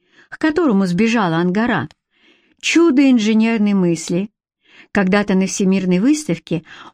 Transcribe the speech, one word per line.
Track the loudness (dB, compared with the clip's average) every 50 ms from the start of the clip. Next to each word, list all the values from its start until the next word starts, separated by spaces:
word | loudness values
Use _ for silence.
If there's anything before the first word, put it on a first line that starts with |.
| _ _ _ _ _ _
к | -8 -4
которому | -4 -2 0 0 0 0 2 0 0
сбежала | 0 0 0 0 0 0 0 0 0 0 0
Ангара. | 0 0 0 -2 -2 -2 -2 -4 -4 -8 -12 _ _ _ _ _ _ _ _ _ _ _ _ _
Чудо | -6 -2 2 2 2 4 4 4 4 4
инженерной | 4 2 2 2 2 2 2 0 0 0 0 0 0
мысли! | 0 0 0 0 -2 -4 -6 -6 -4 -6 -6 _ _ _ _ _ _ _ _ _ -20 -16 _
Когда-то | -4 -2 0 0 0 0 0 0 0
на | 0 0 -2
Всемирной | -2 -2 0 0 0 0 0 0 0 0
выставке | 2 0 0 0 -2 -4 -6 -6 -6 -6 -8 -8 -8 -10 -18 -20 -20 -10